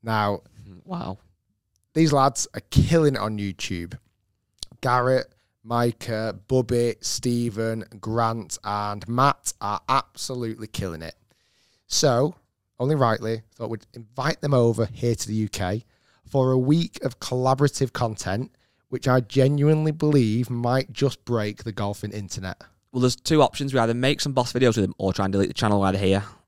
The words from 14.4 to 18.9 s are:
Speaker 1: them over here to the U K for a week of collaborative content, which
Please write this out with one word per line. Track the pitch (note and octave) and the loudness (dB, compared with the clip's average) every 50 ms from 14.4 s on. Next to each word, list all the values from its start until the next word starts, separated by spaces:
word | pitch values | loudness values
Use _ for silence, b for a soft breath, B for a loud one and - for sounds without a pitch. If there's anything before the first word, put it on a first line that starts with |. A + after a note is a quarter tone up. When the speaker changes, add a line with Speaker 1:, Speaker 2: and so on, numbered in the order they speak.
Speaker 1:
them | - D3 C#3+ | -2 2 4
over | B2+ A#2+ A#2 A2+ A2 A2+ | 4 4 4 4 2 -2
here | G#2 A2 F2 - A#2+ A#2 | -4 -4 -4 -2 -2 -2
to | - - - | -2 -4 -4
the | G#2+ | -2
U | A2 G#2+ G#2 | -2 -2 -4
K | - - G2+ F2+ G2 A2+ - _ _ _ _ _ _ _ _ - | -4 -4 -4 -4 -4 -4 -8 _ _ _ _ _ _ _ _ -2
for | - C#3 C3 C3 | 0 2 2 4
a | C3 C3 | 2 2
week | B2+ C3+ D3+ E3+ E3+ - _ - - | 4 4 2 2 2 -2 _ -6 -8
of | C3 A#2+ _ | -8 -8 _
collaborative | - - B2+ B2+ B2+ C3 C3+ C3 D3 C#3 - - C3+ A#2+ _ | -8 -4 -4 0 2 2 2 4 2 0 2 0 -4 -4 _
content, | - B2 A2+ G#2+ - - F#2 F#2+ G#2+ C3 - _ _ _ _ _ _ _ | -2 -4 -2 -4 -6 -6 -4 -4 -4 -4 -8 _ _ _ _ _ _ _
which | _ | _